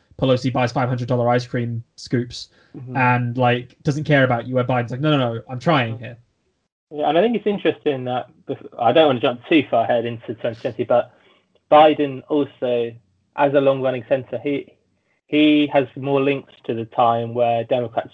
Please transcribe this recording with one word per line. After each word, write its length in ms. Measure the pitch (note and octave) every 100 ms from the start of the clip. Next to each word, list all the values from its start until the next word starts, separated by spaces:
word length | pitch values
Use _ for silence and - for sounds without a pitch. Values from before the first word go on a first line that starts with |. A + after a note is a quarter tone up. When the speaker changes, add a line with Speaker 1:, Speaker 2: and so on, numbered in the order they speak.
| _ -
Speaker 1:
Pelosi 340 | C3 B2+ C3+
buys 180 | B2+ A#2+
five 160 | C#3+ B2
hundred 200 | B2 A#2+
dollar 180 | B2 A#2+
ice 160 | B2 B2
cream 380 | B2+ A#2 A#2 - -
scoops 500 | - B2 A#2+ - - _ _ D3+
Speaker 2:
Mm-hmm. 180 | B2+ B2+
Speaker 1:
and, 420 | B2 B2 B2 A#2+
like, 380 | B2 B2 A#2+ _
doesn't 220 | - C#3+ D#3
care 180 | C#3+
about 240 | C3 A#2+ A#2
you," 80 | B2+
where 80 |
Biden's 280 | B2 B2+ A#2
like, 100 | B2+
"No, 100 | D3+ D3
no, 160 | B2
no, 80 | A2+ -
I'm 100 | B2
trying 360 | E3+ D3 A2+ A2+
Speaker 2:
Mm-hmm. 80 | A#2
Speaker 1:
here." 120 | A#2+ _ _ _ _ _ _ _
Speaker 2:
Yeah, 180 | D3+ D3
and 80 | D#3+
I 40 |
think 140 | A3+ A3
it's 100 | G#3
interesting 600 | G3 E3 - D3+ C3+ B2+
that 240 | B2 - _ -
bef-, 220 | C3 - -
I 140 | A#2
don't 140 | C#3+ D3+
wanna 120 | B2+
jump 260 | C3+ B2 -
too 160 | E3 -
far 140 | A#2+
ahead 220 | A2+ A#2+ A#2
into 280 | A#2 - A2
twenty 240 | B2+ A2+
twenty, 240 | C3 A2+ A#2
but 280 | A#2+ - _ _ _ _ _ _
Biden 540 | D3+ D#3 D3 C#3+ C3 -
also, 640 | D3+ C#3 - B2 A#2+ A#2 A#2 _ _ _ -
as 180 | C#3+
a 60 | C#3
long-running 460 | C3+ C3+ C3 B2+ -
senator, 320 | C3+ B2 A#2+
he, 320 | D3 C#3 - _ _ _ _ _ _
he 400 | D3+ D3+ D3 C#3+
has 180 | D3 B2 C#3
more 240 | C3+ C#3
links 320 | C#3 C3+ - _
to 100 | -
the 120 | A2+ A#2
time 480 | - A#2 A#2 A#2
where 320 | A#2+ A#2 A#2 A#2
Democrats 480 | B2+ A#2 A2+ -